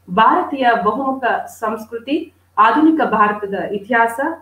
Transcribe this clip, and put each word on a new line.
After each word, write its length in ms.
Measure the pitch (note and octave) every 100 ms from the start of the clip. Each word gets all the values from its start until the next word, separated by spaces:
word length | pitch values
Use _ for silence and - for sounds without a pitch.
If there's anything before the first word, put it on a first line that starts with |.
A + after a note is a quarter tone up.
| -
ಭಾರತೀಯ 560 | F#3 A#3 E4 E4 C4+ A#3+ G#3+
ಬಹುಮುಖ 400 | G3+ C4 C4 C4 - - -
ಸಂಸ್ಕೃತಿ, 880 | - A3 A3+ - A#3 C4 D4+ - _ _ -
ಆಧುನಿಕ 440 | A#3 D4+ D#4+ D#4+
ಭಾರತದ 520 | A3+ G#3 G#3 G#3 G3 F#3+ E3+
ಇತಿಹಾಸ, 480 | G3+ G#3+ A#3+ A#3 B3 E4 -